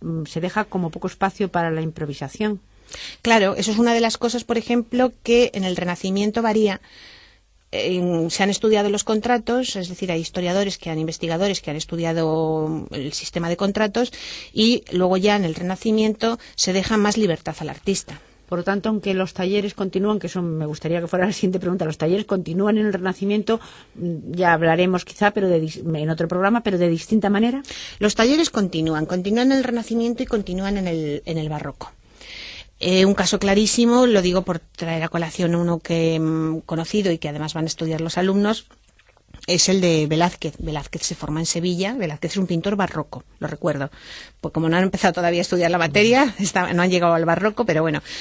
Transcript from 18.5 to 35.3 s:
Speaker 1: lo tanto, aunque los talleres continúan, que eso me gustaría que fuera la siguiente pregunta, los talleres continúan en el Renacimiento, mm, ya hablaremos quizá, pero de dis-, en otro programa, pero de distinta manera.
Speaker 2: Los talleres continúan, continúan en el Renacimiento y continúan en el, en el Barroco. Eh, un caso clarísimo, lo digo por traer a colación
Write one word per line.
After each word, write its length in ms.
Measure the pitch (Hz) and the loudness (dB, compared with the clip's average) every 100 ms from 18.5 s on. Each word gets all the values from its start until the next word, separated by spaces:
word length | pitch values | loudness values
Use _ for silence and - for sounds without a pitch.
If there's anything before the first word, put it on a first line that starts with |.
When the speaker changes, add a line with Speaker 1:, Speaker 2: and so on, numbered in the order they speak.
| 175 | -4
Speaker 1:
lo 60 | |
tanto, 260 | 185 196 220 | -2 0 0
aunque 220 | 214 202 | 0 0
los 220 | 185 185 | 0 -2
talleres 400 | - 185 208 202 | -2 0 0 -2
continúan, 460 | - 190 190 208 208 | -4 -4 0 0 0
que 80 | 170 | -2
eso 120 | 185 | -4
me 260 | 170 160 151 | -4 -2 -4
gustaría 340 | 156 156 170 | -4 -4 -4
que 80 | 170 | -2
fuera 180 | 185 180 | 0 0
la 60 | |
siguiente 260 | - 190 185 | 0 0 0
pregunta, 260 | 180 180 | -2 -2
los 140 | 160 151 | -2 -2
talleres 280 | 160 196 208 | 0 0 0
continúan 520 | 190 160 175 208 214 | -4 -2 0 2 2
en 80 | 214 | 2
el 60 | |
Renacimiento, 640 | 190 185 185 196 208 202 226 - - - - | 0 -2 -2 -2 0 0 -2 -4 -20 -20 -8
mm, 380 | 175 160 - | -6 -6 -6
ya 180 | 175 175 | 0 2
hablaremos 520 | 160 165 165 180 180 | 4 4 4 2 0
quizá, 280 | - - 208 | -4 0 0
pero 160 | 208 190 | 2 2
de 120 | 165 | 2
dis-, 220 | 156 - 165 151 | 0 -6 -6 -2
en 140 | 156 | -2
otro 180 | 160 170 | -2 -2
programa, 340 | 180 196 233 | 0 2 0
pero 160 | 214 180 | 0 0
de 100 | 175 | 2
distinta 400 | 165 - 220 196 | 0 0 0 2
manera. 320 | 202 233 262 - - - - | 2 0 -2 -8 -14 -14 -2
Speaker 2:
Los 160 | 208 | 0
talleres 360 | 220 240 311 330 | 2 4 4 2
continúan, 560 | 233 185 160 160 151 156 | 0 -2 0 0 0 -2
continúan 440 | 180 190 226 262 | -2 0 2 4
en 80 | 269 | 2
el 60 | |
Renacimiento 580 | 247 233 226 233 233 233 | 0 -4 -2 -2 -2 -2
y 40 | 254 | -2
continúan 500 | 220 196 185 196 202 | -4 -2 -4 -2 -2
en 100 | 180 | -2
el, 360 | 165 151 147 - | -2 -4 -6 -6
en 120 | 160 | -6
el 100 | 151 | -4
Barroco. 420 | 151 147 - - - _ - - - - - - - | -6 -8 -12 -16 -20 _ -20 -20 -16 -16 -18 -20 -4
Eh, 260 | 180 185 190 | 2 4 6
un 80 | |
caso 240 | 202 185 196 | 4 2 2
clarísimo, 680 | 196 202 220 - 233 240 247 | 4 4 4 4 4 6 6
lo 140 | 202 | 4
digo 220 | 180 185 | 4 2
por 160 | 185 170 | 0 -4
traer 440 | - - 165 165 | -8 -10 -6 -4
a 60 | 160 | -2
colación 460 | 170 165 | -2 -4